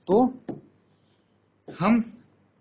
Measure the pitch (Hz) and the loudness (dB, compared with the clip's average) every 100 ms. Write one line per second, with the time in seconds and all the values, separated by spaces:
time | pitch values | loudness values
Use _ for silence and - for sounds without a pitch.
0 | - 202 254 - - - - _ _ _ | -2 0 0 -4 -14 -16 -16 _ _ _
1 | _ _ _ _ _ _ - - 180 233 | _ _ _ _ _ _ -20 -4 0 0
2 | - - _ _ _ _ | 0 -10 _ _ _ _